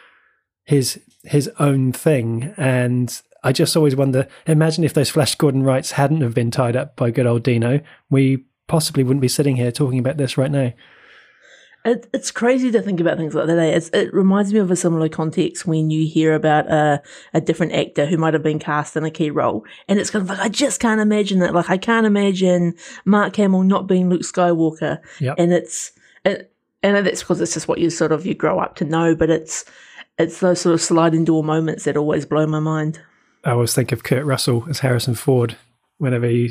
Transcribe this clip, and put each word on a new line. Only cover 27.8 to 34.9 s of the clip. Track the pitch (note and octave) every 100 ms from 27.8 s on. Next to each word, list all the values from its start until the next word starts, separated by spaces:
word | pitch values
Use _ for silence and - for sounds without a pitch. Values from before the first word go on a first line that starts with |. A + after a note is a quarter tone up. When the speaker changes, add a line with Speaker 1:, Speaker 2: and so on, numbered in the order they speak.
Speaker 2:
you | E3+
sort | - D#3+
of, | D#3
you | F#3
grow | - D#3+ F3+
up | - -
to |
know, | D3 E3 E3 E3
but | D#3+
it's, | D#3 D#3+ - - - - - - -
it's | E3+ -
those | F#3 F3
sort | F3+
of | E3
sliding | - E3 E3 D#3+
door | E3 D#3+
moments | D#3 D#3 D#3+ D3+
that | D3 C#3+
always | D3+ D3+
blow | C#3+ D3+ D#3
my | D#3
mind. | D#3 D#3 D#3 D#3 - _ _ _
Speaker 1:
I | D3
always | A#2+ A#2
think | - A#2+
of | A#2
Kurt | - B2+
Russell | D3 B2+ - A#2+ D#3+
as | C#3+
Harrison | C3